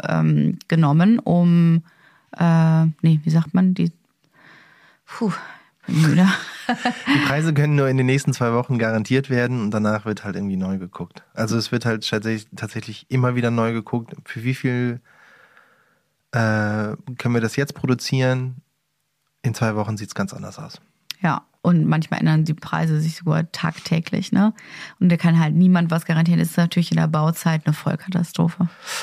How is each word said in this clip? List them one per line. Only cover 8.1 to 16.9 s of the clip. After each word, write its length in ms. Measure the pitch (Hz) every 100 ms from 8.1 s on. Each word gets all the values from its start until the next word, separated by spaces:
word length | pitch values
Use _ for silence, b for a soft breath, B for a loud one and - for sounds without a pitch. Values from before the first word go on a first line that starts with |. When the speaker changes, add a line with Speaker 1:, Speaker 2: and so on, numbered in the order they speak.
| 135 143
Speaker 2:
zwei 220 | 131 120
Wochen 240 | 117 123 120
garantiert 520 | 113 110 104 127 135
werden 280 | 127 123 127
und 100 | 104
danach 340 | 107 107 107 107
wird 180 | 101
halt 120 | 101 95
irgendwie 200 | 101 95
neu 220 | 95 95
geguckt. 460 | 90 - 87 - -
Also 240 | - 113 117
es 140 | 107
wird 120 | 120 117
halt 220 | 110 -
tatsächlich, 400 | 110 110 110 107 -
tatsächlich 500 | 113 113 113 107 -
immer 260 | 131 123 123
wieder 140 | 120
neu 220 | 117 113
geguckt, 400 | 113 104 120 113 -
für 200 | - -
wie 100 | 120
viel, 480 | 131 131 123 123 120 b b b b b b b b b b b b _
äh, 640 | 120 110 107 104 107 107